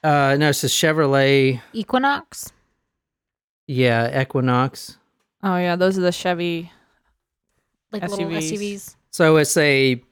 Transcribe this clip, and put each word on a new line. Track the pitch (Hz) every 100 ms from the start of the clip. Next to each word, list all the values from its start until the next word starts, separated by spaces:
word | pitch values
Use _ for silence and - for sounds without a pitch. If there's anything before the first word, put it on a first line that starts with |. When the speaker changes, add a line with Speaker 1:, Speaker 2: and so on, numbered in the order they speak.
Speaker 1:
uh, | 156 147 139 143
no, | 151
it's | 139 131
a |
Chevrolet. | - 165 156 143 139 135 139 135 123 -
Speaker 2:
Equinox? | 226 202 254 277 285 - - - _ _ _ _ _ _ _ _ _ _ _ -
Speaker 1:
Yeah, | 127 127 117 117 135
Equinox. | 131 139 127 123 131 - - - _ _ _ _
Speaker 3:
Oh, | 196 180
yeah, | 180 175
those | 185 190
are |
the | 180
Chevy | 175 185 175 175 170 170 _ _ _ _ _ _ _ _ _ _ _ _
Speaker 2:
Like | 214
little | 175 -
Speaker 3:
S |
U | 170
Vs. | 160
Speaker 2:
S | 156
U | 160
Vs. | 208 202 - _ _
Speaker 1:
So | - 160 156
it's | 143 170
a | 147 135 135 123 _